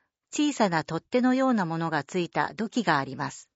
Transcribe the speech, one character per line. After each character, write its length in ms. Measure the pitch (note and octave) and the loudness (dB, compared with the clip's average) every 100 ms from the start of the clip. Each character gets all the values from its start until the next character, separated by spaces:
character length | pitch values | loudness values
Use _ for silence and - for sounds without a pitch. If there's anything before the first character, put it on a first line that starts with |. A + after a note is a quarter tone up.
| _ _ _ | _ _ _
小 220 | - D4 | -2 0
さ 160 | B3+ G3+ | 2 2
な 120 | D#3+ | 2
取 200 | - E3 | -2 -6
っ 40 | - | -2
手 140 | B3+ | 2
の 140 | B3+ | 4
よ 140 | B3+ C4 | 4 2
う 60 | |
な 120 | A3 E3 | 2 0
も 100 | E3 | -2
の 140 | E3 | 0
が 140 | D3+ | -2
つ 140 | - F#3 | -2 -4
い 120 | E3+ | -2
た 240 | D#3 - | -2 -2
土 160 | D3 A3 | -4 -4
器 140 | B3 | 0
が 120 | F#3+ C#3+ | 2 2
あ 80 | |
り 120 | C3+ C3 | 0 -6
ま 140 | C3+ | -8
す。 180 | - - | -10 -20